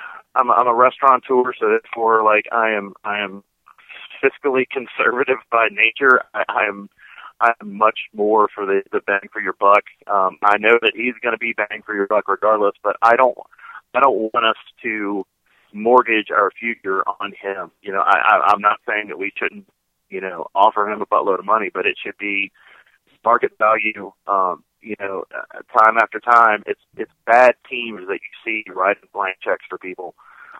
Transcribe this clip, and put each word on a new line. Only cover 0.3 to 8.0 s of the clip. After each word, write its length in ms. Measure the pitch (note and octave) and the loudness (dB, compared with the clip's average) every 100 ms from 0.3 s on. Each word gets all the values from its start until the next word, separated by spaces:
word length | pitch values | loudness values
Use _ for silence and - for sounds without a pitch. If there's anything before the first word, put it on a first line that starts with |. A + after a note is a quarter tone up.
I'm, 160 | C3 B2 | -2 2
I'm 160 | A2+ B2 | 2 2
a 80 | |
restaurateur, 800 | A#2 B2+ - C#3 B2+ - B2+ B2 - | 4 2 4 2 2 2 0 0 0
so 100 | G#2+ | 0
therefore, 560 | A2 - - A2+ A2 | 0 -2 -4 2 4
like, 220 | G#2+ G#2+ - | 4 2 2
I 180 | A#2 A2 | 0 0
am, 240 | G#2 G2 F#2 | -2 -6 -10
I 160 | G#2 G#2 | -8 -6
am 240 | G2 G2 - _ _ _ - - - - | -6 -10 -20 _ _ _ -20 -20 -20 -4
fiscally 420 | C3+ - D3 B2+ B2+ | -4 -4 -4 -2 -4
conservative 680 | C3+ A#2 - B2 B2 B2+ C3 - | -8 -10 -4 -2 0 -2 -4 -2
by 180 | A#2 A2 | 0 0
nature. 520 | G2+ A2+ - C#3 B2+ - | 0 -2 2 4 4 0
I, 120 | G#2+ G2 | -6 -4
I'm, 400 | A2 G#2 G2+ G2+ _ - - - - | -2 -2 -4 -12 _ -20 -20 -20 0
I'm 360 | A#2 A#2 G#2+ G2+ | 2 2 -4 0
much 220 | A2 - | 0 0